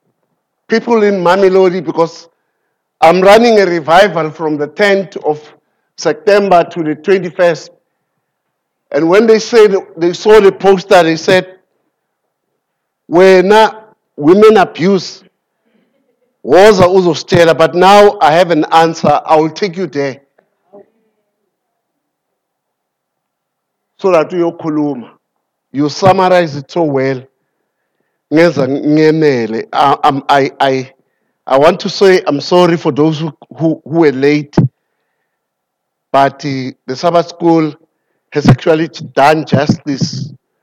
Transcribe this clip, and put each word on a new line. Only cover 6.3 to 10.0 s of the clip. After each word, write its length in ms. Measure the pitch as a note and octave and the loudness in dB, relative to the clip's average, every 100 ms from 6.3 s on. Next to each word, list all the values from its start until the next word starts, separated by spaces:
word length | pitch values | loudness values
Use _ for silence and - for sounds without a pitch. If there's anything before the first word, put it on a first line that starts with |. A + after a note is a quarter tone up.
| G3+ G3+ F3 | 0 2 0
to 200 | E3 F3+ | 0 -6
the 120 | D#3 D3+ | -8 -6
twenty-first. 720 | - F#3+ F3 - F3 D3+ - _ _ _ _ _ _ _ _ _ _ _ _ | -2 -2 -4 -2 -2 -2 -12 _ _ _ _ _ _ _ _ _ _ _ _
And 180 | C#3+ E3 | -4 0
when 180 | G3 A3+ | 2 2
they 120 | A3 | 0
said, 360 | - A#3 G#3 F#3+ - | 2 2 2 2 -6
they 160 | - | -6